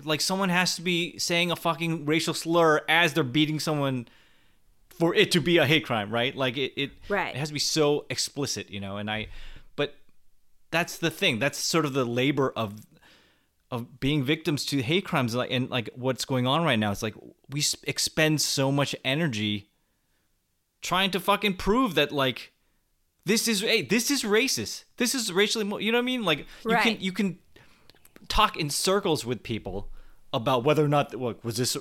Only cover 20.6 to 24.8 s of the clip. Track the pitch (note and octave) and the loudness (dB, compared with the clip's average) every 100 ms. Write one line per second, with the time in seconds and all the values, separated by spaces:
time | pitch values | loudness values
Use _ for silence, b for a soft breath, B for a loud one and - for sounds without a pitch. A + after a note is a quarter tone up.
20.6 | _ _ - F3+ F#3+ F#3+ F#3+ G3+ G#3 F#3 | _ _ -2 0 2 2 2 2 2 0
21.6 | - A#3 C4 D#3 C#3+ D3 C3 B2+ - _ | 2 2 4 2 2 2 0 0 -10 _
22.6 | _ _ _ _ _ _ - G#3+ A3 G#3 | _ _ _ _ _ _ 0 0 2 0
23.6 | G#3 A3 B2+ A3+ A#3 C#4 G#3+ G#3 B3+ - | 2 0 2 0 2 0 2 2 2 0
24.6 | G2+ - | -4 -8